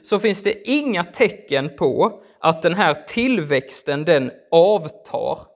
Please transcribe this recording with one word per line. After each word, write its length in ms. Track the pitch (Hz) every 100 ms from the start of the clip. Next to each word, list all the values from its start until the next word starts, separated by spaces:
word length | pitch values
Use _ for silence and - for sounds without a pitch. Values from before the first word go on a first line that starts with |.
så 160 | - 202
finns 240 | 214 196
det 260 | 202 - -
inga 340 | 285 294 185
tecken 720 | 175 - 226 - - 139 143 -
på 440 | 151 120 202 208 - _
att 220 | 160 165
den 120 | 170
här 200 | 180 175 147 -
tillväxten, 1000 | - 254 233 151 135 - - - 143 156
den 260 | 151 127 - -
avtar. 880 | 165 180 208 156 - - - - - -